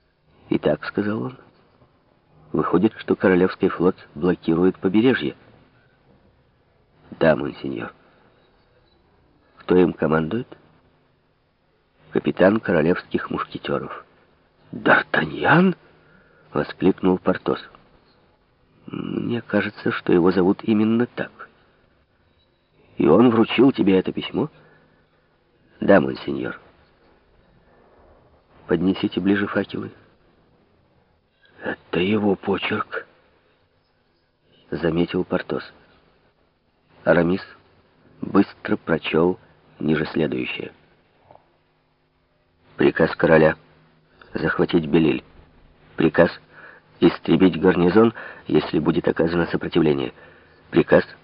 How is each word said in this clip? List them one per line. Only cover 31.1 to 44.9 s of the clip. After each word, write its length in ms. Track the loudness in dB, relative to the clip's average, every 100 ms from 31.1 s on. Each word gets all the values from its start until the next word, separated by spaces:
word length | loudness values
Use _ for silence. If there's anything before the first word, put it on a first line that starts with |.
| _ _ _ _ -16
«Это 380 | -12 -12 _ -4
его 360 | -2 0 0 -2
почерк», 720 | -2 -4 -4 -6 -8 -12 -14 _ _ _ _ _ _ _ _ _ _ _ _ _ _ _ _
заметил 540 | -6 -2 -2 -2 -2
Портос. 400 | -4 -6 -4 -8 -10 -20 _ _ _ _ _ _ _ _ _ _ _ _
Арамис 380 | 0 2 2 -2 -6 -20 _ _ _ _ _ _
быстро 560 | -2 0 0 -2 -6 -6
прочёл 640 | -4 -4 -2 0 0 -2 _ _ _ -8
ниже 280 | -2 -2 -2
следующее. 640 | -4 -4 -4 -8 -10 -14 -18 _ _ _ _ _ -20 _ _ _ _ _ _ _ _ _ _ _ _ _ 0
«Приказ 380 | 0 2 0 0
короля 400 | 4 6 4 0 _ _ _ _ _ _ -14
захватить 520 | -6 -4 -2 0 0
Белиль. 380 | 2